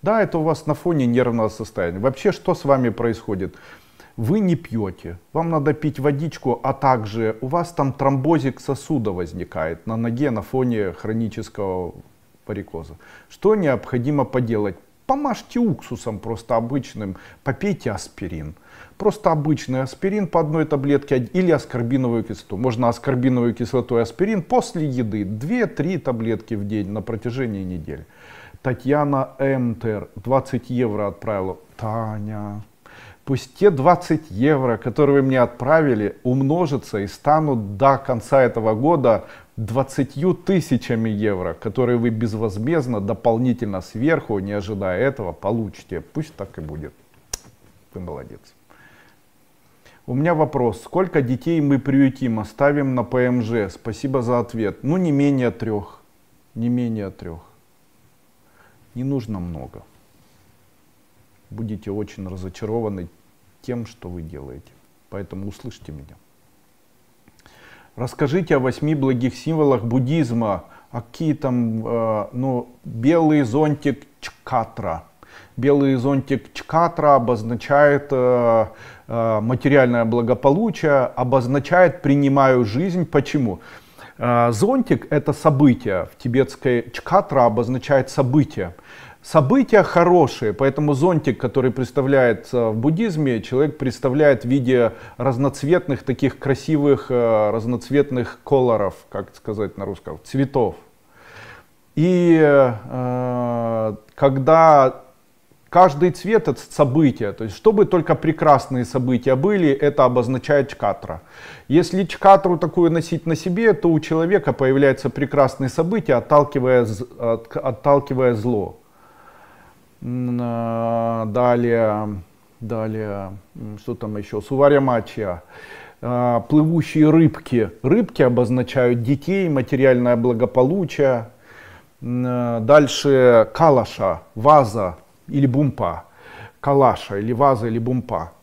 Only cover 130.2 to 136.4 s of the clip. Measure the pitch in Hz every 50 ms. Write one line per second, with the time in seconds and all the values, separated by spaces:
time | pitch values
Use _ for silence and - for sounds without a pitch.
130.2 | 117 123 123 113 123 120 - 131 127 131 165 202 185 123 - - 139 135 127 120
131.2 | 113 110 - _ _ - - - - - - - _ _ _ _ - 120 123 123
132.2 | 127 127 123 123 123 120 117 117 110 113 143 151 147 135 - - - 147 139 131
133.2 | 127 123 120 117 110 - - - 165 160 143 127 107 - - - 107 95 85 -
134.2 | - _ _ 113 107 143 151 151 135 110 98 117 101 90 85 - - _ _ _
135.2 | _ - - 143 139 135 120 135 151 135 120 - 110 87 82 - - _ _ -
136.2 | - - - -